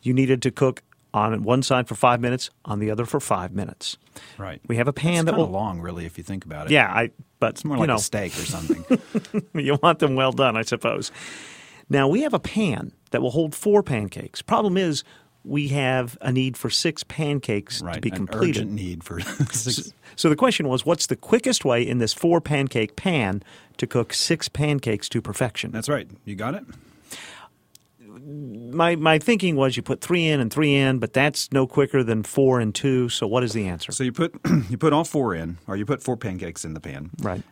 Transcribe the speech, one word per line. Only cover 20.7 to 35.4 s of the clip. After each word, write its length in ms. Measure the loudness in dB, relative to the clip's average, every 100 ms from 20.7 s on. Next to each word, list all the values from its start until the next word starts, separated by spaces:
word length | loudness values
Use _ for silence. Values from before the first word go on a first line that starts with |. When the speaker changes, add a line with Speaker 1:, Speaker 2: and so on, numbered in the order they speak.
| 0 2
Speaker 1:
what's 220 | 0 0
the 80 | -4
quickest 460 | 2 2 4 0
way 200 | 2 2 2
in 120 | 0
this 160 | 0
four 260 | 0 4 2
pancake 560 | 2 0 0 0 -2 -2
pan 460 | 0 2 0 -2 -8 -20 -20 -6
to 100 | -2
cook 280 | 0 0
six 340 | -2 0 0 -2
pancakes 640 | -2 0 0 0 -2 -2
to 100 | -4
perfection? 520 | -4 -2 -2 -2 -8
Speaker 2:
That's 180 | -6 -4
right. 180 | -4 -4 -16
You 120 | -12 -6
got 180 | -6
it? 80 | -6 -10 -20 -20 _ _ -18 -16 -18 -20 _ _ -20 _ _ -20 -20
Speaker 1:
My, 680 | -16 -14 -14 -14 -8 0 2
my 240 | 4 4 4
thinking 380 | 4 2 4 4
was 200 | 2 0
you 60 |
put 180 | -4 -6
three 260 | 0 2 4
in 120 | 2
and 120 | 2
three 220 | 2 4
in, 240 | 6 4 2
but 120 | 0
that's 380 | 2 2 0 0
no 160 | 2 2
quicker 380 | 2 2 2
than 180 | 2 0
four 380 | 0 2 4 4
and 120 | 2
two. 340 | 0 0 2 0
So 180 | -2 0
what 160 | 0
is 100 | 0
the 140 | -2 -4
answer? 240 | -4 -8
Speaker 2:
So 140 | -4
you 80 | -4
put, 220 | 0 -4 -2 2
<clears throat> 180 | 2 2
you 80 | 0
put 140 | 4
all 100 | 4
four 300 | 2 0 0
in, 240 | -2